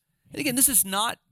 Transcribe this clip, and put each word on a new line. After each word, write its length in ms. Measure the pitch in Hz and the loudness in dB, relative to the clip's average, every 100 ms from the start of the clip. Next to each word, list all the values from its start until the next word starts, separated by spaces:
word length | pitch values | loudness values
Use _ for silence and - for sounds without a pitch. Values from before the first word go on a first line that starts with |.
| _ _ _ | _ _ _
And 80 | - | -6
again, 160 | 277 254 | -2 2
this 140 | 285 | 2
is 120 | 247 | 2
not 360 | 190 196 233 - _ | 0 -2 -2 -6 _